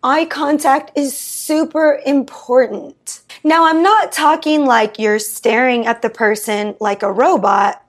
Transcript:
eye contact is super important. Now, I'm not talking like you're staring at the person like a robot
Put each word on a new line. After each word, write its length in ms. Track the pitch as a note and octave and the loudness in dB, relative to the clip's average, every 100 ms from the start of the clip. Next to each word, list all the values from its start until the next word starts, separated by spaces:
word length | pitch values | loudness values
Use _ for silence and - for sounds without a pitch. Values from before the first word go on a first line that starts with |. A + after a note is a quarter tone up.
eye 220 | B3+ D4 | 0 0
contact 720 | E4 C#4 D4 D4 D4+ C4+ D4 - | -2 -4 -2 0 2 0 -2 -4
is 200 | C#4 - | -4 -6
super 800 | - - - D#4 D#4+ D#4 D#4 C#4+ C#4 | -12 -12 -4 -2 -2 0 0 0 0
important. 1160 | C#4 A#3+ - - B3 A#3 - D4 - - - _ - | -2 -2 -12 0 2 2 -4 -14 -20 -18 -18 _ -4
Now, 220 | D4+ E4 E4 | 0 4 4
I'm 180 | D#4+ | 4
not 300 | F4+ G#4+ - | 4 2 0
talking 500 | - D4 D#4+ D#4 D4+ C#4 | 0 0 0 0 0 2
like 320 | A#3 A3 G#3+ | 2 0 -2
you're 220 | G#3+ G#3+ | -2 -2
staring 680 | G#3+ - A3+ A3 B3+ A#3+ A3+ | -4 -4 0 2 2 0 -2
at 160 | A#3 | -2
the 80 | A#3 | -4
person 640 | A3+ A3 G#3+ - G#3 G#3 G3+ | 0 0 0 -4 -4 -4 -4
like 240 | G#3 G3+ | -4 -2
a 80 | G3 | -4
robot 720 | G3 D4 E4+ G3+ G3 G3+ - | 0 2 2 2 2 0 -2